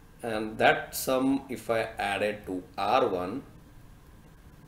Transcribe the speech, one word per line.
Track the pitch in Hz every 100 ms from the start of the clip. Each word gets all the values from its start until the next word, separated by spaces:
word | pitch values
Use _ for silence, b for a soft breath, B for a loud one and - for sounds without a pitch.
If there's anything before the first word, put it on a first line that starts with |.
| B -
and | 120 107 110 110
that | 123 151 -
sum | - - 131 135 135 -
if | 117 -
I | 113 107 -
added | 101 98 104 104
to | - 92 - -
R | 98 131 120
one, | 90 90 127 - - - - - - - - - - - -